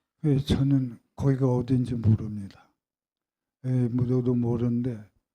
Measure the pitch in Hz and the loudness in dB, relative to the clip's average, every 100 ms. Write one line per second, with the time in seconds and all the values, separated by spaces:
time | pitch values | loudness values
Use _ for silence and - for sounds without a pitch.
0 | _ _ 156 135 - - 135 139 127 113 | _ _ 0 0 2 0 2 2 0 -8
1 | _ - 139 131 131 123 120 131 120 120 | _ -2 0 2 2 0 0 0 0 0
2 | 110 110 110 104 98 - _ _ _ _ | 2 2 0 -8 -12 -18 _ _ _ _
3 | _ _ _ _ _ _ 127 127 120 123 | _ _ _ _ _ _ -4 0 0 0
4 | 120 127 123 120 120 120 120 120 123 110 | 0 0 2 0 0 0 0 -2 -4 -8
5 | 104 _ _ | -14 _ _